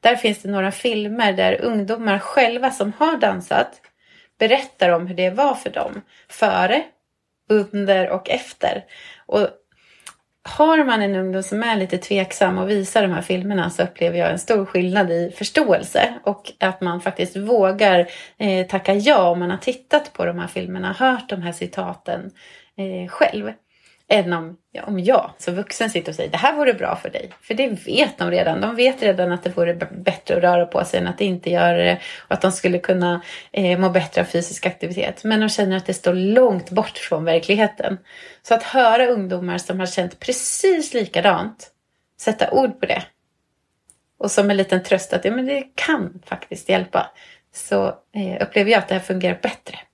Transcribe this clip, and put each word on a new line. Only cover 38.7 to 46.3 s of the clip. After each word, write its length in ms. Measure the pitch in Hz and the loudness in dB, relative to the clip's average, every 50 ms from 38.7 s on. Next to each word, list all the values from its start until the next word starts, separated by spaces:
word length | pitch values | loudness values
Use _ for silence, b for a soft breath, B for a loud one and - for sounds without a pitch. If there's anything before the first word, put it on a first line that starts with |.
| - 262 254 226 220 240 254 | 2 6 6 6 6 6 4
ungdomar 520 | 247 247 220 196 185 180 180 180 180 175 180 | 4 2 0 0 -2 -4 -4 -4 -4 -4 -4
som 200 | - - 185 185 | -4 -4 -4 -4
har 60 | 185 | -4
känt 340 | 180 180 - 175 180 - _ | -4 -2 -4 -4 -4 -6 _
precis 760 | - - 254 254 - - - - - 381 370 330 302 - - | -6 -4 -4 -4 -2 -4 -4 0 2 2 2 2 0 -2 -2
likadant, 760 | 247 214 - - 175 175 202 180 165 175 214 220 _ - - _ _ _ _ _ _ _ _ _ _ | -2 -2 -2 -2 0 2 2 2 2 -2 -6 -8 _ -20 -20 _ _ _ _ _ _ _ _ _ _
sätta 300 | - - 214 - - - | -2 -2 0 0 0 0
ord 300 | - - 269 240 202 - | 2 2 2 2 0 -4
på 60 | - | -4
det. 160 | - - - 185 - _ _ _ _ _ _ _ _ _ _ _ _ _ _ _ _ _ _ _ _ _ _ | -4 -4 -4 -4 -10 _ _ _ _ _ _ _ _ _ _ _ _ _ _ _ _ _ _ _ _ _ _
Och 120 | - 208 | -4 0
som 200 | - - 202 202 | 2 4 4 4
en 60 | 202 | 4
liten 260 | 196 190 190 190 185 180 | 2 2 2 2 0 2
tröst 300 | - 196 185 - - - | 2 0 0 2 0 -4
att, 120 | 180 - | -2 0
ja, 60 | 190 | 0
men 160 | 220 254 262 | -2 -2 -2
det 160 | 262 285 277 269 - _ | -2 -2 -4 -4 -6 _
kan 480 | - - - 311 269 196 170 170 185 _ | -8 -2 0 0 0 -2 -6 -8 -14 _
faktiskt 420 | - | -12